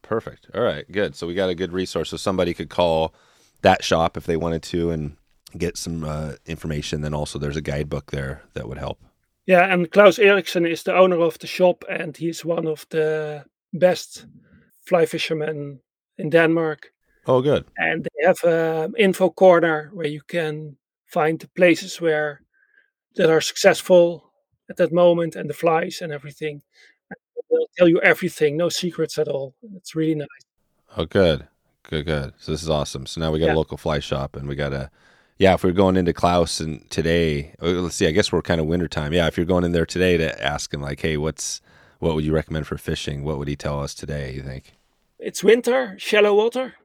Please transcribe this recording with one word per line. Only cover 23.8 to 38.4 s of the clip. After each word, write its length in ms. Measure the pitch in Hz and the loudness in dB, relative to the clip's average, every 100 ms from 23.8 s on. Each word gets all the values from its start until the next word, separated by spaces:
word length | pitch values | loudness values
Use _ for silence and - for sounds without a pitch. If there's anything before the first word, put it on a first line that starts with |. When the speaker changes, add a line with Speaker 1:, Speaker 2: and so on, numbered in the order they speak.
| - 180 175 165 _ _ _ _ _ | 6 6 6 0 _ _ _ _ _
Speaker 2:
at 60 | - | -2
that 160 | 170 | 0
moment 420 | 170 175 170 165 | 4 4 4 -2
and 140 | - 143 | -6 -10
the 60 | |
flies 460 | 147 165 160 - - | -2 0 0 -2 -8
and 100 | 175 | -10
everything. 500 | 147 147 139 156 147 _ _ _ _ _ | -10 -12 -10 -10 -10 _ _ _ _ _
And 60 | - _ - - | -20 _ -16 -2
they'll 160 | 160 - - | -2 -2 4
tell 100 | 175 | 4
you 120 | 165 | 6
everything, 560 | 190 160 180 - 151 147 | 2 2 -2 0 -2 0
no 100 | 175 | -2
secrets 480 | - 185 - 160 - | -2 -6 -4 -6 -4
at 100 | 151 | -4
all. 260 | 139 135 _ 226 190 | -4 -8 _ -20 -20
It's 180 | - | -10
really 200 | 160 160 | -4 -2
nice. 140 | 151 143 - _ _ _ _ _ | -2 -6 -16 _ _ _ _ _
Speaker 1:
Oh, 120 | - 82 | -6 -2
good. 420 | 104 92 73 - _ _ _ | 4 4 2 -4 _ _ _
Good, 200 | - 78 | -8 -6
good. 300 | 71 76 67 _ | -2 -4 -4 _
So 160 | - | -8
this 100 | 78 | -6
is 60 | 80 | -2
awesome. 380 | 78 71 - 67 | -2 -2 -8 -12
So 120 | - | -6
now 140 | 80 | -2
we 60 | 78 | 0
got 80 | 80 | 2
a 20 | |
Speaker 2:
Yeah. 80 | 80 | 2
Speaker 1:
local 220 | 78 71 | -2 -6
fly 200 | 85 76 | -4 -4
shop, 380 | - 69 69 71 | -4 -6 -6 -8
and 100 | 69 | -10
we 80 | |
got 200 | 71 73 | -6 -6
a, 160 | 69 67 _ _ _ _ _ | -6 -10 _ _ _ _ _
yeah, 160 | 95 | 4
if 100 | 87 | 6
we're 80 | 92 | 2
going 240 | 90 95 92 | 4 4 4
into 160 | 87 | 2
Klaus 480 | 80 87 90 82 - | 2 2 2 0 -2
and 280 | 78 76 _ | -6 -8 _
today, 640 | - 80 85 82 73 71 - | -4 0 2 2 -2 -6 -6
uh, 40 | 82 | -2
let's 280 | 90 90 | -2 -2
see, 120 | - 90 | 0 2
I 40 | |
guess 200 | 80 - | 2 2
we're 100 | 87 | 0